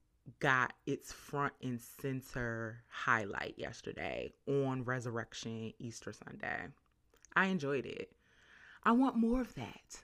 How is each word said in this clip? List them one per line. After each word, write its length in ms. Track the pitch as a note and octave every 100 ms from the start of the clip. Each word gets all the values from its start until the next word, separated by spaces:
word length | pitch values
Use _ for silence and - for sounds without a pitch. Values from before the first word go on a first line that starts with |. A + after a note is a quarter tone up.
| _ _ - -
got 340 | D3 C3 B2 - -
its 280 | C3+ -
front 400 | - - D3 C#3 -
and 180 | B2+ A#2+ - -
center 800 | C#3 C3 - C3 A#2+ A2+ A2+ A#2 -
highlight 680 | - - A2+ G2+ - - -
yesterday 760 | - - - - - B1+ - - -
on 360 | C#3 C3+ C3
Resurrection 920 | B2 B2+ A#2+ A2+ - - A2+ A2+ A2+ -
Easter 320 | A#2+ - -
Sunday. 540 | G#2+ - - - - - - _ _ _ _ - E3+
I 100 | F#3+
enjoyed 400 | F#3 C#3 C#3+ -
it. 260 | - - _ _ _ - - - -
I 80 | -
want 240 | A#3 C4+ A#3
more 260 | A3+ B3
of 120 | A#3 -
that. 460 | G#2+ - - -